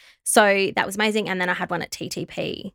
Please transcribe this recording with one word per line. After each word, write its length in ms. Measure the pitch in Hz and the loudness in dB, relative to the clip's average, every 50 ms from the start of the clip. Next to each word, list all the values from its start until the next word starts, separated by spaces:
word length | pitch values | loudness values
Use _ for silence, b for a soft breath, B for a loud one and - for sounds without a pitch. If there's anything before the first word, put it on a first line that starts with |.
| b b b b b | b b b b b
So 480 | - - 233 208 202 196 196 196 - - | 2 4 6 6 6 4 4 2 0 0
that 100 | 202 - | 0 -2
was 100 | - 196 | -2 0
amazing. 340 | 208 214 214 208 220 202 175 | 0 0 2 2 0 -2 -2
And 100 | 185 185 | -2 -2
then 100 | 180 180 | 0 -2
I 40 | 185 | 0
had 160 | 185 180 - | -2 -2 -4
one 120 | 180 165 151 | -4 -6 -4
at 80 | - | -8
T 180 | - - 165 170 | -8 -10 -8 -8
T 160 | - - 175 | -6 -8 -8
P 480 | - - - - - - - - 196 | -8 -6 -6 -6 -6 -6 -8 -10 -14